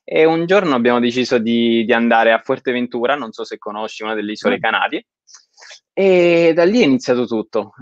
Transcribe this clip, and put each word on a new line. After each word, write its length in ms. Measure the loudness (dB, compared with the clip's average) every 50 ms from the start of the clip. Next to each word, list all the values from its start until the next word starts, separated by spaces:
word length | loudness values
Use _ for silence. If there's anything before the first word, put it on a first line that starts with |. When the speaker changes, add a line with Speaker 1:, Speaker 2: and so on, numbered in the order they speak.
| _
Speaker 1:
E 200 | -4 0 2 2
un 220 | 2 2 0 0
giorno 280 | 0 0 0 2 0 0
abbiamo 240 | 0 2 2 2 2
deciso 380 | 0 0 -2 -2 -2 0 0 0
di, 460 | 0 0 0 0 2 2 0 0 0
di 80 | 0
andare 400 | 0 2 2 2 2 4 4 4
a 80 | 2 2
Fuerteventura, 720 | 0 -4 -6 -4 -4 -4 -4 -4 -4 -6 -4 -4 -2 -2 -2
non 160 | -4 -6 -10
so 120 | -12 -12 -12
se 120 | -12 -14 -12
conosci, 440 | -12 -12 -10 -10 -10 -10 -10 -10
una 120 | -8 -6 -6
delle 180 | -6 -6 -6
isole 240 | -8 -4 -2 -2 -2
Speaker 2:
Mm. 40 | -2
Speaker 1:
Canarie. 460 | -2 -2 0 0 -2 -2 -4 -8 -12 _ _ _ _ _ -20 -20 _ _ _ _ -20 -20 -20 -20 _ _
E 600 | _ 0 2 2 4 4 4 4 4 4 4 2 4
da 100 | 4 2
lì 160 | 2 4 2
è 40 | 2
iniziato 400 | 2 2 0 0 0 -2 0 -2
tutto. 460 | -2 -4 -6 -6 -4 -4 -6 -6 -6 -10 -18